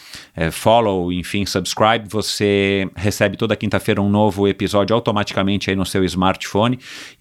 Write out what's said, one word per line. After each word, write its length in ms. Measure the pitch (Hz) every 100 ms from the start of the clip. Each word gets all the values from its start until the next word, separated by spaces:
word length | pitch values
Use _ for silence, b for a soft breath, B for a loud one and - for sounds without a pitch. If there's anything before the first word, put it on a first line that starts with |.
| B B B -
é, 160 | 82
follow, 600 | - 110 117 110 95 87
enfim, 360 | 90 85 104 98
subscribe, 600 | 101 87 - 107 117 104
você 800 | 107 - - 104 101 98 98 92 -
recebe 400 | 104 - 104 98
toda 200 | 113 104
quinta-feira 440 | 107 98 - 101
um 200 | 101 104
novo 280 | 107 92 101
episódio 440 | 95 95 101 98
automaticamente 760 | 113 120 104 101 - 98 101 -
aí 80 | 95
no 80 | 90
seu 180 | 98
smartphone, 720 | 90 85 92 92 - 98 117 127 B B B -